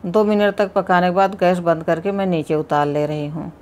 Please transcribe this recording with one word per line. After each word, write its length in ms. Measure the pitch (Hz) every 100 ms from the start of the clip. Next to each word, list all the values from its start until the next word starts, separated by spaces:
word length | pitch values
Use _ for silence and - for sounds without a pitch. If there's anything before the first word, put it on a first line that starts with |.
दो 200 | 185 196
मिनट 320 | 208 208 208 202
तक 180 | 202
पकाने 340 | 202 185 180 180
के 80 | 180
बाद 200 | 196 196
गैस 240 | 180 185
बंद 240 | 170 160
करके 280 | 165 165 180
मैं 140 | 196 190
नीचे 280 | 170 151 156
उतार 320 | 151 147 147
ले 180 | 147 147
रही 220 | 151 147
हूँ। 240 | 156 143 -